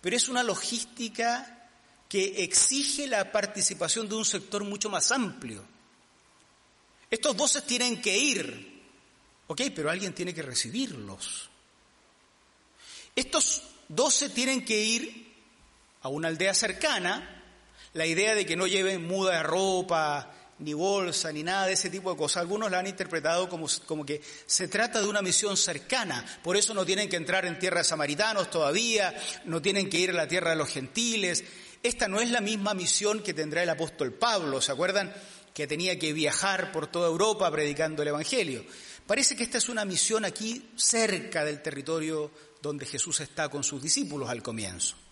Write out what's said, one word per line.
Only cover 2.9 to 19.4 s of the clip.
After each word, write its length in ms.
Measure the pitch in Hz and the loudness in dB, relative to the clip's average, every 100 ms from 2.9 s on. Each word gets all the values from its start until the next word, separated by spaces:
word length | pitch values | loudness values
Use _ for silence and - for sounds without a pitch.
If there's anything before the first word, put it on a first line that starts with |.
| - 285 | -2 0
la 240 | 220 196 | 0 2
participación 760 | 214 202 208 - 185 165 226 214 | 0 -2 0 -2 0 0 0 0
de 60 | 220 | -2
un 100 | 220 | 0
sector 380 | 190 - 208 | -2 -4 -4
mucho 260 | 202 202 214 | -4 -4 -2
más 220 | 185 - | 0 2
amplio. 520 | 262 208 139 120 104 95 - _ _ _ _ _ _ _ _ _ _ _ _ - | 2 0 -4 -10 -12 -16 -20 _ _ _ _ _ _ _ _ _ _ _ _ -4
Estos 280 | 226 294 220 | 0 0 2
doce 240 | 285 285 | 2 2
tienen 400 | - 226 247 233 | 0 0 0 0
que 160 | 208 196 | 2 2
ir, 680 | 285 196 95 - - - - - _ _ _ _ _ | 2 0 -4 -8 -16 -20 -20 -20 _ _ _ _ _
ok, 140 | 156 262 | -4 -4
pero 160 | 180 151 | -2 -2
alguien 240 | 180 196 | -2 -4
tiene 200 | - 180 | -4 -6
que 80 | 160 | -6
recibirlos. 1080 | 139 120 117 208 262 143 101 95 - - - - _ _ _ _ _ _ _ _ _ _ _ _ - - - - | -4 -2 -2 -2 -4 -6 -12 -10 -8 -10 -12 -20 _ _ _ _ _ _ _ _ _ _ _ _ -20 -18 -6 -4
Estos 480 | 254 330 - - - - - | 0 2 2 0 -6 -20 -6
doce 420 | 156 277 - 285 | 2 4 4 2
tienen 360 | - 262 262 - | 0 2 0 2
que 180 | 214 | 2
ir 500 | 214 240 311 - - - - _ - _ _ _ | 2 0 -2 -10 -20 -20 -20 _ -20 _ _ _
a 80 | 135 | -6
una 180 | 143 165 | -2 -2
aldea 260 | 165 190 | 2 2
cercana. 840 | 190 220 185 311 233 180 220 - - - - - - - | 4 0 0 0 2 0 -2 -6 -18 -20 -20 -20 -20 -10
La 140 | 160 165 | -2 0
idea 260 | 165 214 | 4 4
de 120 | 214 175 | 4 2
que 100 | 165 | 0
no 100 | 185 | 2
lleven 400 | 190 190 185 165 | 2 2 0 -2
muda 320 | 190 190 | 2 2
de 60 | 170 | 2